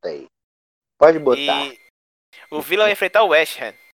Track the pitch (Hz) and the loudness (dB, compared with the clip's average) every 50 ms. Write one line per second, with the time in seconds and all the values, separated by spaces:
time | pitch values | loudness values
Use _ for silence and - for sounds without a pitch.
0 | - 87 76 71 65 - _ _ _ _ _ _ _ _ _ _ _ _ _ - | -12 -12 -12 -14 -16 -20 _ _ _ _ _ _ _ _ _ _ _ _ _ 4
1 | 143 160 165 156 147 131 123 135 143 143 143 143 143 139 127 _ _ _ _ _ | 4 4 4 4 2 0 0 0 0 -2 -2 -2 -4 -8 -10 _ _ _ _ _
2 | _ _ _ _ _ _ _ - - - 151 151 147 - 175 202 214 214 202 - | _ _ _ _ _ _ _ -20 -18 -12 -10 -10 -6 -4 -2 0 0 0 0 -2
3 | 196 180 - 208 220 185 151 156 160 - - - 127 110 - _ _ _ _ | -4 -2 0 2 2 4 4 2 2 0 -4 -12 -12 -14 -14 _ _ _ _